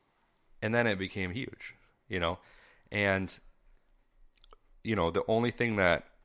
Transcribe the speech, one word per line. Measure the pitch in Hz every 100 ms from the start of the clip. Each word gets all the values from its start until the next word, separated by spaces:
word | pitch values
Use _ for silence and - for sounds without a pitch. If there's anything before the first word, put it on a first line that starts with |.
| _ _ _ _ _ -
and | 110 117
then | 117
it | 95
became | 95 101 90
huge, | 104 - - - - _ _ -
you | 95
know? | 85 92 - - - _ -
And, | 104 101 95 92 - - _ _ - _ _ _ _ - _ - - _ -
you | 110 104
know, | 85
the | 90 -
only | 113 120
thing | - 120 104
that | 90 80 - _